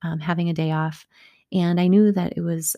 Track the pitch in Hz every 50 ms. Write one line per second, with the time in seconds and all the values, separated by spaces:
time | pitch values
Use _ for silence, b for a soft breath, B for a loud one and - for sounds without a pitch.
0 | - 165 165 160 151 165 175 170 170 170 165 156 160 156 156 156 156 160 156 -
1 | - b b b b b b b b _ - 185 175 175 175 175 180 180 190 202
2 | 214 208 202 190 175 - - - 170 170 170 165 165 - -